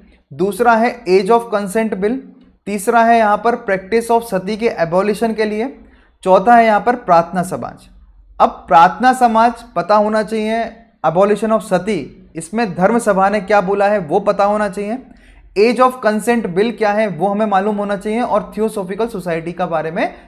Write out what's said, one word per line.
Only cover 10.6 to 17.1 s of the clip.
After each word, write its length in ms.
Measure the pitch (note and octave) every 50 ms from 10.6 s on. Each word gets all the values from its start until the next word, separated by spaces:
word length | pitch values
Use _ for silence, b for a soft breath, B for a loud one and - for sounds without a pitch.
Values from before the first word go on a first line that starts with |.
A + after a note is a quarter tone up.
| A3+ - - - - _ _ _ -
abolition 460 | D#3 D3+ F3+ G3+ G#3 G3+ - A3+ G#3+ A3+
of 80 | G#3+
सती, 720 | - - F#3 F3+ F3+ A3 G#3+ D#3+ B2+ - - - - - -
इसमें 380 | D#3+ D#3+ - G#3+ A3+ A#3+ G3 D#3
धर्म 240 | E3+ F3+ G#3 A3+ A#3+
सभा 300 | A#3 G#3+ G3 F#3+ F#3+ G3
ने 120 | G#3 G#3+
क्या 200 | F#3+ G3+ G#3+ G3+
बोला 280 | F#3+ F#3 G3+ G3+ G3 G3+
है 100 | G#3+ G#3
वो 220 | F3+ C#3+ D#3+ G3+
पता 240 | G3+ A3 G3 G3 G3
होना 240 | G3+ G#3 G#3+ G#3+ G3+
चाहिए, 300 | F#3+ G3+ G#3 G#3 A3+ C4 - - b b b b b b b b b F#3
age 220 | G#3 A#3+ A#3 A#3+
of 140 | B3+ B3 B3+ - -
consent 400 | G#3+ G#3+ G#3+ - A#3+ A#3+ A#3 G#3 G3 E3
bill 200 | F3+ G#3+ A#3+ A3+ -
क्या 140 | G#3+ G3+ G#3
है 140 | G#3+ A3
वो 200 | G#3